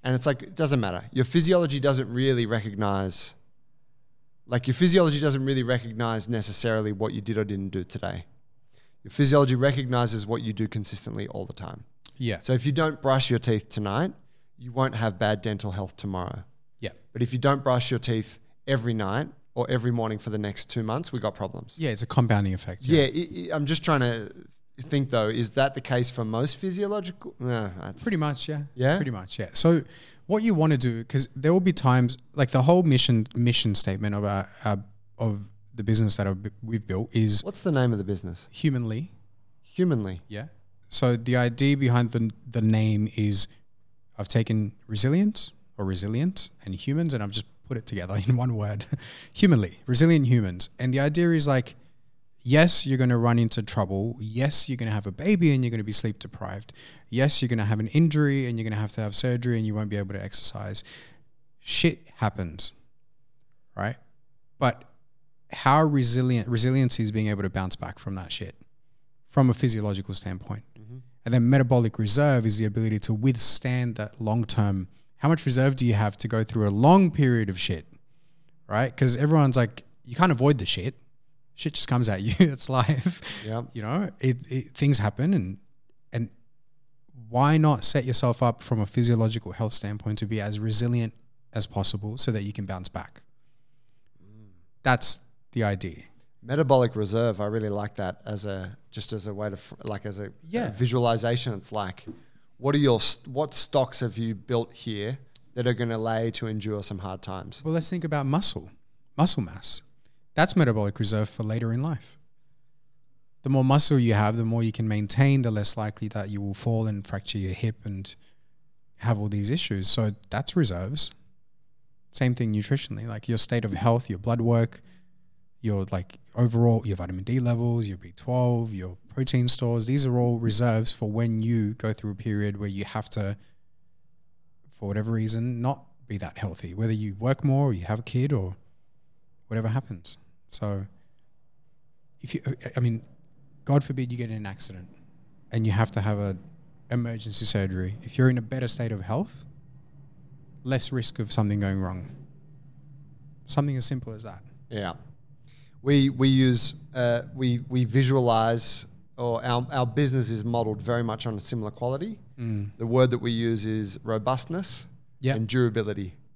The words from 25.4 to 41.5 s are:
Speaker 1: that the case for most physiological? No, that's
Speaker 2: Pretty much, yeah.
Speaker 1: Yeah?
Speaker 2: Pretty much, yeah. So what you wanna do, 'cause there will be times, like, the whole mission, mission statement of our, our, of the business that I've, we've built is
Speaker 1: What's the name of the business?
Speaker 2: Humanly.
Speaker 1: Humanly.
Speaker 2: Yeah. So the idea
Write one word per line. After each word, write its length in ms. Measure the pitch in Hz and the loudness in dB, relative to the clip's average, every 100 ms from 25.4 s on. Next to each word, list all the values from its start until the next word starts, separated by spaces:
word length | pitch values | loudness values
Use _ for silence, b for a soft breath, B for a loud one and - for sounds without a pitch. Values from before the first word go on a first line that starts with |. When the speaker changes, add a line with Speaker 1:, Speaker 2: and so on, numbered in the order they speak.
| 113 | -2
Speaker 1:
that 240 | 135 135 135 | 2 0 0
the 60 | |
case 280 | - 123 123 | -2 0 0
for 160 | - 110 | -2 -4
most 320 | 113 135 - | 0 -2 -2
physiological? 800 | 190 185 202 208 180 175 - - | -6 -4 -2 -4 -6 -12 -16 -8
No, 300 | 123 120 101 90 | -4 -2 -4 -8
that's 220 | - - | -12 -6
Speaker 2:
Pretty 140 | - 190 | -4 0
much, 320 | 151 135 - | -2 -2 -6
yeah. 140 | 151 143 | -6 -8
Speaker 1:
Yeah? 220 | - 127 175 | 0 2 2
Speaker 2:
Pretty 160 | 139 | -2
much, 260 | 107 92 - | -6 -10 -8
yeah. 120 | 107 | -4
So 300 | - 165 170 - B B B - | 2 4 4 0 B B B -2
what 160 | 214 | 0
you 120 | 226 175 | 2 4
wanna 220 | 156 143 | 4 4
do, 260 | 123 113 | 0 -2
'cause 240 | 113 135 127 135 | -2 -2 -2 -2
there 160 | 147 | 2
will 60 | 180 | 4
be 140 | 185 | 4
times, 440 | - 131 127 123 127 - | 4 4 6 4 0 -10
like, 160 | - 131 | -2 2
the 120 | 131 | 4
whole 180 | 135 180 | 6 6
mission, 440 | 165 131 - 117 107 - | 6 4 4 2 0 0
mission 400 | 120 117 110 98 | 2 2 2 2
statement 400 | - 95 104 101 | 0 -2 -2 -2
of 80 | |
our, 260 | 104 101 98 - 110 | 0 -2 -4 -4 -2
our, 180 | 101 101 - - - | -2 -6 -20 -20 -4
of 220 | 117 101 101 - - 120 | -2 -2 -8 -20 -18 -8
the 80 | |
business 320 | 107 110 107 - | 0 2 4 2
that 100 | 98 | 0
I've, 100 | 95 104 - | -2 -8 -12
we've 220 | 110 113 101 | -6 -6 -4
built 220 | 92 110 | -6 -2
is 300 | 120 110 101 | 2 4 2
Speaker 1:
What's 180 | 175 - | 0 -4
the 80 | 185 | 0
name 200 | 143 127 | 2 2
of 60 | 110 | 2
the 40 | |
business? 440 | 95 98 90 85 - | -2 -4 -6 -12 -14
Speaker 2:
Humanly. 600 | - 156 131 117 110 175 - - - - - | -2 -2 0 -4 -6 -8 -14 -20 -20 -20 -20
Speaker 1:
Humanly. 600 | - - 180 127 98 92 - | -16 -2 2 2 -2 -8 -10
Speaker 2:
Yeah. 200 | 104 143 - - - - | -12 -12 -18 -20 -20 -6
So 260 | - 127 120 | 0 2 0
the 180 | 120 123 | 2 2
idea 420 | 120 | 2